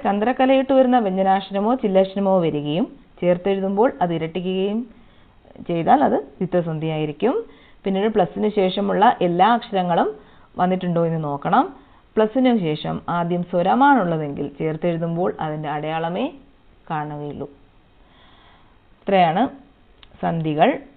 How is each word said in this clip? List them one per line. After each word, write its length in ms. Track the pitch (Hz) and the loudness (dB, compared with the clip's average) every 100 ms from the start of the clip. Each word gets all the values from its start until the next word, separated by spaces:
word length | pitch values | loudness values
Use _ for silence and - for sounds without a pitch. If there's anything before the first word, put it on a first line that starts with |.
ചന്ദ്രക്കലയിട്ട് 680 | 214 202 214 254 262 269 269 269 | 0 0 0 2 4 4 4 4
വരുന്ന 200 | 262 247 202 | 4 4 2
വ്യഞ്ജനാക്ഷരമോ 680 | 185 190 190 190 196 208 247 | 0 2 0 0 -2 0 0
ചില്ലക്ഷരമോ 520 | 214 190 190 202 196 190 | 2 2 2 0 2 2
വരികയും 420 | 165 147 147 156 302 - - - | 2 0 -2 -2 -2 -6 -20 -2
ചേർത്തെഴുതുമ്പോൾ 680 | 175 180 196 196 190 196 254 - | 0 2 0 0 0 2 2 2
അത് 100 | 175 165 | -2 -2
ഇരട്ടിക്കുകയും 600 | 160 180 180 185 196 220 247 - - _ - _ - - - | -4 -6 -4 -2 -2 -4 -8 -14 -20 _ -20 _ -20 -14 -6
ചെയ്താൽ 320 | 170 165 262 240 | -2 2 4 4
അത് 100 | 262 - - | 0 -4 -6
ദ്വിത്വസന്ധി 500 | 185 180 165 156 160 156 | -2 0 -2 -4 -4 -4
ആയിരിക്കും. 380 | 156 151 220 403 466 - - - | -4 -2 -2 -2 -6 -14 -20 -10
പിന്നീട് 240 | 202 190 214 | -4 -2 0
പ്ലസിന് 340 | 214 175 202 214 208 | 2 0 0 -2 0
ശേഷമുള്ള 560 | 185 185 202 185 220 - 180 | 0 0 -2 2 2 2 0
എല്ലാ 220 | 170 202 233 | 4 4 2
അക്ഷരങ്ങളും 520 | - 190 180 170 415 427 - - - - | -2 -2 0 0 0 -4 -16 -20 -12 -2
വന്നിട്ടുണ്ടോ 420 | 180 185 180 170 170 | 0 0 0 0 0
എന്ന് 120 | 165 151 | -2 -4
നോക്കണം. 360 | 143 165 208 381 - - _ _ - | -4 -2 -2 -2 -6 -20 _ _ 0
പ്ലസിന് 360 | 214 262 254 233 165 | 0 2 2 2 0
ശേഷം 300 | 151 160 165 - | -4 -6 -8 -4
ആദ്യം 340 | 170 170 175 175 | -4 -2 -2 -2
സ്വരമാണുള്ളതെങ്കിൽ 960 | 180 180 226 277 269 175 160 151 143 143 - | 0 2 4 4 4 2 -2 -4 -6 -8 -4
ചേർത്തെഴുതുമ്പോൾ 720 | 160 156 175 165 165 170 190 - | -4 -2 -2 -2 -2 -2 -2 -2
അതിൻ്റെ 280 | 156 151 151 147 | -6 -6 -6 -6
അടയാളമേ 480 | 156 160 165 185 277 - - _ _ _ - | -4 -4 -4 -4 -6 -8 -20 _ _ _ -8
കാണുകയുള്ളൂ. 560 | 156 147 147 147 135 143 - - _ _ _ _ _ - - - - - _ _ _ | -8 -6 -8 -10 -10 -12 -14 -20 _ _ _ _ _ -20 -20 -20 -20 -20 _ _ _
ഇത്രയാണ് 420 | - 196 170 175 262 - - _ _ _ - - | 0 4 4 2 -2 -4 -20 _ _ _ -20 -6
സന്ധികൾ. 460 | 175 165 156 151 202 320 - | -4 -2 -2 2 2 2 -6